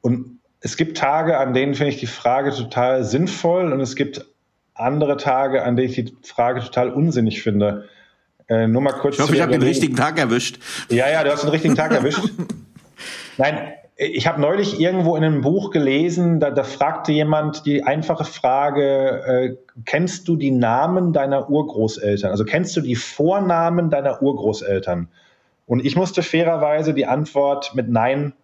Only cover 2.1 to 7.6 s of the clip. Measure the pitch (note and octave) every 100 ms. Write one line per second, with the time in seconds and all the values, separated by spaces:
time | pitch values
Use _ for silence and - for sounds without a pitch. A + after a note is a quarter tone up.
2.1 | - A#2+ C3 C#3 C#3 A#2+ - B2 C3 A2
3.1 | B2 F#3+ - E3+ F3+ F3 C3+ B2+ - C#3
4.1 | - - _ _ _ _ - A#2 D3 D3
5.1 | C#3 C#3+ C3 C3+ C3 B2 A#2+ B2+ B2+ A#2
6.1 | - - - A#2+ B2 A2+ - B2 C3 E3
7.1 | B2 A2+ - - G2+